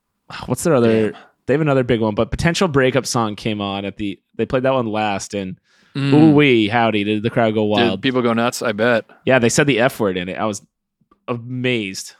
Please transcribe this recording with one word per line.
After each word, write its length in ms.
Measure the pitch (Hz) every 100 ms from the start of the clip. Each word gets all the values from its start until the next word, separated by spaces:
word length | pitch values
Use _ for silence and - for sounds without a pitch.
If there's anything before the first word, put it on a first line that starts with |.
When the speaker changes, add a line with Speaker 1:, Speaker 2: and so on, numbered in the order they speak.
| _ _ - - -
Speaker 1:
what's 180 | 123
their 120 | 175 139
other, 360 | 117 110 107
Speaker 2:
Damn. 100 | - - _ -
Speaker 1:
they 60 | 139
have 60 |
another 220 | 156 135
big 160 | 123 120
one, 140 | 110
but 160 | 104 113
Potential 380 | - 165 170 190
Breakup 380 | 139 127 135 113
Song 280 | 127 110 104
came 240 | 117 104
on 220 | 101 98
at 140 | 101 -
the, 220 | 104 95 _ -
they 100 | 113
played 160 | 135
that 100 | 127
one 120 | 131 113
last, 460 | 107 107 98 -
and 260 | 101 95 92 _ _ _ -
Speaker 2:
Mm. 180 | 139
Speaker 1:
ooh-wee, 540 | 143 156 147 147 120 101
howdy, 340 | 120 113 107
did 200 | 101 107
the 60 | 113
crowd 220 | 123 113 110
go 80 |
Speaker 2:
Did 60 | 107
Speaker 1:
wild. 300 | 104 120 95
Speaker 2:
people 200 | 135 127
go 100 | 120
nuts? 300 | 117 120 -
I 100 | 123
bet. 320 | 104 117 117 - - -
Speaker 1:
Yeah, 140 | 131
they 100 | 117
said 160 | 139 147
the 120 | 110
F 200 | 123 -
word 160 | 107 92
in 120 | 90
it. 60 | 80
I 80 | 107
was 160 | 101 - _ _ _ _ _ -
amazed. 880 | 120 117 127 127 120 101 95 - -